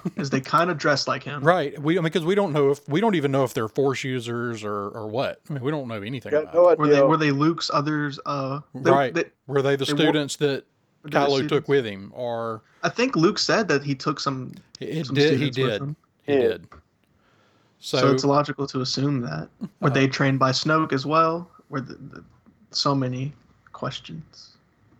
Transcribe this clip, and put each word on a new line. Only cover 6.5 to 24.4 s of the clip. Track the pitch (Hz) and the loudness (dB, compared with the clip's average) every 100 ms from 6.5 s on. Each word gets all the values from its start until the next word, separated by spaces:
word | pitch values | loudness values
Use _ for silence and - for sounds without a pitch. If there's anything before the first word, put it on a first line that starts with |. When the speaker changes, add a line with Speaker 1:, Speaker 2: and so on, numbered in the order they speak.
| 202 | 4
Speaker 3:
no | 175 | 6
Speaker 2:
it. | 156 | 6
Speaker 1:
Were | 147 | 6
they, | 143 | 6
Speaker 3:
idea. | 139 | 6
Speaker 1:
were | 156 | 4
they | 151 | 2
Luke's | 139 156 165 - | 2 2 0 -2
others, | 160 143 151 147 131 - | -2 0 -2 -4 -6 -8
uh, | 143 135 143 - | -6 -6 -8 -10
they, | 131 135 | -2 4
Speaker 2:
Right. | 139 131 | 4 4
Speaker 1:
they, | 165 - _ - | 0 -4 _ -2
Speaker 2:
Were | 139 | 0
they | 135 139 | 2 2
the | 135 | 0
Speaker 1:
they | |
wore | 147 | 2
Speaker 2:
students | 156 151 139 - | 2 2 -2 -2
that | 147 135 - _ _ _ | 0 -2 -8 _ _ _
Speaker 1:
were | - | -2
they | 160 | 0
the | 143 | 2
Speaker 2:
Kylo | 139 | 2
took | 147 | 0
Speaker 1:
students? | 147 - | -2 0
Speaker 2:
with | 139 113 | 0 0
him? | 98 101 131 | -8 -12 -10
Or | 120 117 117 110 _ _ | -6 -6 -6 -8 _ _
Speaker 1:
I | 175 | -6
think | 196 262 165 | -2 -2 2
Luke | 170 202 | 2 2
said | - 175 190 | 0 0 2
that | 143 | 0
he | 143 | -2
took | 135 151 143 | -4 -4 -4
some, | - 131 127 - - - | -4 -6 -8 -14 -20 -14
Speaker 2:
It | - 160 139 | -8 -6 -2
Speaker 1:
some | 139 | 2
Speaker 2:
did, | 151 131 | 4 4
he | 147 | 0
Speaker 1:
students | 131 | 0
with | 131 | -2
Speaker 2:
did. | 104 | -2
Speaker 1:
him. | 139 151 _ _ | -6 -10 _ _
Speaker 2:
He | - | 0
Speaker 3:
Yeah. | 139 | 2
Speaker 2:
did. | 104 87 85 - _ _ _ _ _ _ _ _ _ _ | 2 0 -10 -20 _ _ _ _ _ _ _ _ _ _
Speaker 1:
So | - 139 | -2 2
Speaker 2:
So | 127 | 4
Speaker 1:
it's | 135 139 | 4 4
logical | 143 147 143 135 | 2 2 -4 -4
to | 135 | -4
assume | 127 - 139 139 | -4 -2 0 -2
that. | 120 80 - - 185 - | -4 -8 -10 -14 -16 -2
Were | 151 | 0
Speaker 2:
Uh, | |
Speaker 1:
they | 135 135 | 2 2
trained | - 139 131 | 2 2 2
by | 131 | 2
Snoke | 127 151 160 156 | 2 2 0 0
as | 135 135 | -2 0
well? | 160 165 170 175 _ - | 2 2 0 -8 _ -10
Were | 139 | -10
the, | 117 | -8
the, | - 139 - - _ _ _ _ | -14 -18 -20 -20 _ _ _ _
so | - 147 139 | -2 0 0
many | 127 127 139 - _ _ _ | -2 -4 -8 -12 _ _ _
questions. | - 135 - - 160 - - | -10 -8 -8 -12 -16 -16 -20